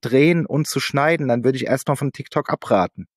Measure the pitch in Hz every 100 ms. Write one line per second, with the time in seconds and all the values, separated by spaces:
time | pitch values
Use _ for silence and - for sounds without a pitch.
0 | 117 131 156 170 - 143 151 135 - 143
1 | 151 160 131 120 127 131 - 135 - 139
2 | 143 - - 151 - 151 - 104 87 -
3 | 85